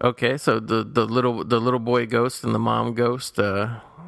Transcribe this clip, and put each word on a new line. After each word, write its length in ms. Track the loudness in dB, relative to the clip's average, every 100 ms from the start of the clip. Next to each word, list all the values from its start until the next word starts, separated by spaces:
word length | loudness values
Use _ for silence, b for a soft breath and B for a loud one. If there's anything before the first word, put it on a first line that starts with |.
Okay, 360 | -2 2 0 0
so 200 | 0 0
the, 240 | 0 -2
the 220 | 0 0
little, 400 | 2 2 0 0
the 160 | 0 0
little 180 | 2 0
boy 280 | 2 0 2
ghost 360 | 0 0 -2
and 120 | -2
the 40 | 0
mom 360 | 0 0 0
ghost, 440 | 0 0 0 -4 -2
uh, 420 | 0 0 -4 -6 B B